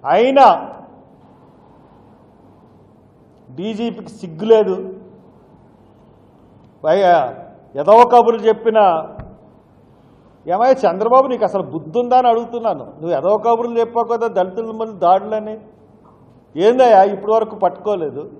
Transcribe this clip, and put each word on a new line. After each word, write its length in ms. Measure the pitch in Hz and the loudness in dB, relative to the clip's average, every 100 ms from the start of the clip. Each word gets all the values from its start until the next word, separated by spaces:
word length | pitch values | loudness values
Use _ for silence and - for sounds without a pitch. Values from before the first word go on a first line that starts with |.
అయినా 420 | 131 175 247 277 247 165 - - - - _ _ _ _ _ _ _ _ _ _ _ _ _ _ _ _ _ _ _ _ _ _ _ _ _ | 0 0 2 4 4 4 -4 -18 -20 -20 _ _ _ _ _ _ _ _ _ _ _ _ _ _ _ _ _ _ _ _ _ _ _ _ _
డీజీపీకి 640 | 131 202 214 233 208 196 | -12 -10 -6 -8 -8 -18
సిగ్గు 340 | - 185 156 214 | -18 -18 -10 2
లేదు. 300 | 220 196 185 - - - - _ _ _ _ _ _ _ _ _ _ _ _ _ _ _ _ | 2 2 -4 -8 -16 -20 -20 _ _ _ _ _ _ _ _ _ _ _ _ _ _ _ _
పైగా 300 | 151 180 190 170 127 - - - _ 139 | -2 2 4 2 0 -8 -20 -20 _ -6
ఎదవ 240 | 151 220 240 | 4 6 6
కబుర్లు 300 | 240 226 226 | 6 4 0
చెప్పిన, 360 | 214 214 226 220 196 165 156 - - - - _ _ _ _ _ _ _ _ _ - | 0 0 0 2 2 2 -6 -16 -20 -20 -20 _ _ _ _ _ _ _ _ _ -6
ఏమయ్య 280 | 180 247 262 | -2 2 2
చంద్రబాబు 420 | 214 180 214 262 269 | 0 0 2 2 2
నీకు 180 | 233 | -2
అసలు 180 | 196 196 | -2 -4
బుద్ధి 360 | 151 151 156 226 | -6 -10 -6 -4
ఉందా 200 | 240 254 | 0 2
అని 100 | 247 | 2
అడుగుతున్నాను. 560 | 226 233 240 226 156 | 0 -2 -6 -6 -6
నువ్వు 300 | 117 - 160 156 | -10 -12 -6 -2
ఎదవ 180 | 165 208 | 0 0
కబుర్లు 440 | 226 233 233 233 | 0 -2 -2 -4
చెప్పావు 280 | 226 240 233 | -4 -4 -4
కదా 180 | 233 226 | -4 -4
దళితుల 460 | 185 185 185 226 | -4 -4 -6 -10
మీద 220 | 220 220 202 | -10 -10 -4
దాడులని, 580 | 175 190 202 214 214 220 - _ _ _ _ _ _ _ _ 156 | 0 0 0 -8 -8 -16 -18 _ _ _ _ _ _ _ _ 0
ఏందయ్యా 460 | 202 254 254 202 | 0 4 6 6
ఇప్పటి 300 | 202 196 202 | 4 0 -2
వరకు 240 | 226 220 220 | -2 -2 -2
పట్టుకోలేదు? 680 | 214 233 214 202 156 135 165 | -4 -4 -6 -6 -6 -10 -16